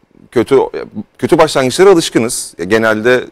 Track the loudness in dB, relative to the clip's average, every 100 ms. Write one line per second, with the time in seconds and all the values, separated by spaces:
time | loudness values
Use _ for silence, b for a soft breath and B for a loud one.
0 | _ _ _ -4 0 0 0 -6 -12 -14
1 | -16 -6 0 2 2 0 -2 2 4 4
2 | 0 -4 -4 -6 -12 -12 -2 0 0 0
3 | 0 -2 -4